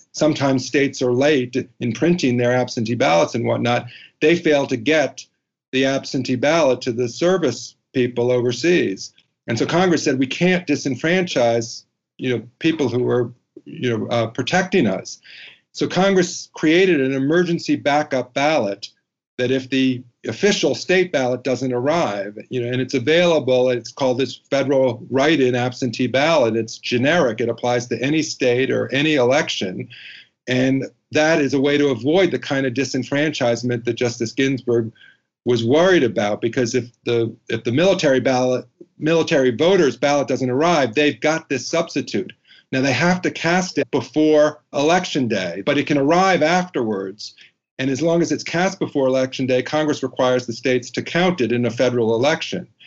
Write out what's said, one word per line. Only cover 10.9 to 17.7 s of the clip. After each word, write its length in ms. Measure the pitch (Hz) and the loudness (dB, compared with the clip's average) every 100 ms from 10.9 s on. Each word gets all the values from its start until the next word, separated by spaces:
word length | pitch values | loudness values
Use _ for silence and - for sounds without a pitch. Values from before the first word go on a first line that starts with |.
| 123 160 185 180 139 117 117 117 - - _ _ - | -4 0 0 0 0 2 0 -2 -10 -20 _ _ -8
you 120 | 131 | -4
know, 120 | 117 117 - | -4 -6 -4
people 280 | 160 160 131 | -2 0 -2
who 200 | 120 123 | 0 0
are, 240 | 123 120 - _ - | 0 -2 -8 _ -20
you 340 | - - 123 110 | -16 -6 -4 -2
know, 80 | 110 | -2
uh, 180 | 117 113 | -2 -2
protecting 580 | - 127 180 185 190 110 | -4 -2 -2 0 2 0
us." 320 | 92 - - - - - - _ | -2 -8 -18 -20 -20 -20 -20 _
So 160 | - 143 | -6 -2
Congress 640 | 175 196 185 175 - - | 2 2 2 0 -4 -14
created 460 | - 160 170 190 151 | -2 2 4 4 2
an 140 | 131 | 0
emergency 600 | 135 139 170 170 170 - | 0 2 2 2 -2 -2